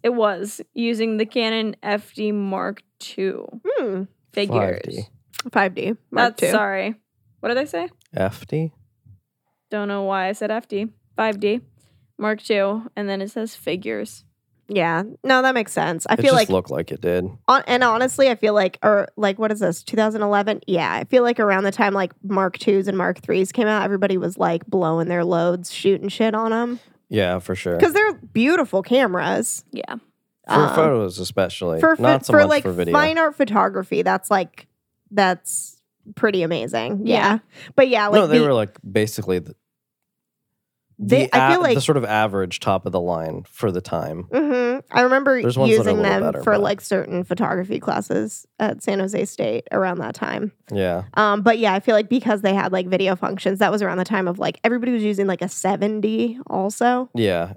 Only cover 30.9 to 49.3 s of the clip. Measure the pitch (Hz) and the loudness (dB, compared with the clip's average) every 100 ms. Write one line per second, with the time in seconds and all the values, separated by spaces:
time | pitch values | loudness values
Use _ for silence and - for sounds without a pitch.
30.9 | 123 98 95 90 - 92 - 87 80 320 | 2 0 -4 -4 0 -2 -2 -4 2 4
31.9 | 320 123 135 - 302 294 294 - 87 165 | 4 4 2 4 6 6 2 0 -2 2
32.9 | 294 302 320 320 294 269 208 196 196 185 | 2 2 2 0 0 0 2 0 -2 -4
33.9 | - 185 190 - 202 175 - - _ _ | -2 0 0 0 -2 -2 -10 -20 _ _
34.9 | _ _ 202 190 180 - - - - _ | _ _ 2 2 2 -4 -8 -10 -16 _
35.9 | _ 214 - 220 196 165 165 113 - 117 | _ -20 -2 0 2 0 -2 -4 -4 -4
36.9 | 202 220 233 196 220 - - - - 262 | -4 0 2 2 0 -4 -20 -2 2 4
37.9 | 233 208 214 175 - 151 123 101 - - | 4 4 4 6 4 4 2 0 -6 -4
38.9 | 104 107 - 101 90 80 - _ _ _ | 0 0 -2 -2 -2 -4 -14 _ _ _
39.9 | _ _ _ _ _ _ _ _ _ _ | _ _ _ _ _ _ _ _ _ _
40.9 | - 202 254 381 - 269 359 320 220 131 | -10 2 2 4 4 4 4 4 2 2
41.9 | 143 110 107 107 98 92 - - 95 95 | 2 2 2 2 0 -2 -2 0 0 0
42.9 | 90 87 82 80 - - - 110 90 - | -2 -2 -2 -4 -8 -12 -4 -2 -2 -4
43.9 | 85 73 80 - 254 294 247 240 262 - | -4 -4 -8 -4 -2 0 0 0 -4 -2
44.9 | - 247 269 277 262 123 123 135 220 214 | 2 2 4 2 2 2 2 4 4 4
45.9 | 214 202 196 226 208 226 208 202 202 - | 2 2 0 0 -2 0 2 0 -2 -2
46.9 | 190 - 180 185 180 208 180 190 - - | -4 -2 -6 -4 -2 -2 -2 -4 -6 -4
47.9 | - 208 - 214 - - - 214 - - | -4 -2 -2 -4 -8 -14 -4 -4 -4 -4
48.9 | 196 190 208 202 | -2 -2 -4 -4